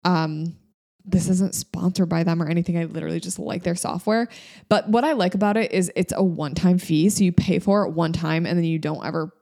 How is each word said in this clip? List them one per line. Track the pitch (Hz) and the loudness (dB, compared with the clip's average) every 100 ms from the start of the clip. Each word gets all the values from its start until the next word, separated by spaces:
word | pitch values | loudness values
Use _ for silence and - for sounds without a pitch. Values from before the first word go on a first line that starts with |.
Um, | 180 175 156 156 165 - _ _ _ _ | 2 0 0 -4 -8 -10 _ _ _ _
this | 202 180 160 | -2 0 2
isn't | 185 196 | 0 0
sponsored | - - - 180 185 170 | -4 -10 -4 -2 0 0
by | 165 | 0
them | 165 165 | 0 0
or | 156 | 0
anything. | 170 170 170 | 0 0 -2
I | |
literally | 165 160 156 165 | -4 -6 -4 -6
just | 180 185 | -6 -8
like | 151 175 | -6 -4
their | 175 | -4
software. | 175 - 180 214 226 240 - - - _ | -4 -4 -4 0 0 -2 -8 -20 -20 _
But | 208 180 | 0 4
what | 226 | 2
I | 294 | 2
like | 277 185 | 2 2
about | 190 208 214 | 2 0 2
it | 220 | 0
is | - 175 - | 0 0 -2
it's | 175 - | -2 0
a | |
one-time | 190 160 151 156 180 180 | 0 0 -4 0 2 2
fee. | - 156 185 | 2 2 4
So | - | 4
you | 190 | 4
pay | 175 - 175 | 4 2 0
for | 196 208 | 2 2
it | 196 | 2
one | 160 160 | 0 -2
time | 165 165 160 170 | -2 0 0 2
and | 175 | 0
then | |
you | 165 160 | 2 0
don't | 151 156 | -2 -6
ever | - 160 156 _ | -4 -4 -6 _